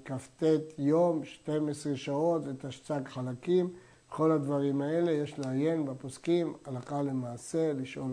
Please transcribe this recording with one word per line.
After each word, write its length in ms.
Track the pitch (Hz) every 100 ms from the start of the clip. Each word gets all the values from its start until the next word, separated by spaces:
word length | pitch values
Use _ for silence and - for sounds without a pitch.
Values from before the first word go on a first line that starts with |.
| 135
כ"ט 380 | 131 - - 160 151 156 -
יום, 460 | 143 160 175 160
שתים 460 | - - - 151 151
עשרה 260 | 143 147 135
שעות 460 | 147 143 165 160 143
ותשצ"ג 640 | 131 139 - - 147 131
חלקים. 600 | 131 127 123 175 185 180 180 - - _
כל 220 | - 160
הדברים 500 | 156 139 143 139 139
האלה 300 | 143 165 170
יש 280 | 151 147 147
לעיין 460 | 135 135 156 165 143
בפוסקים, 680 | 131 135 - 165 175 160 - -
הלכה 360 | 123 - 143
למעשה, 720 | 143 131 120 117 - 165 160
לשאול 380 | 139 131 143 135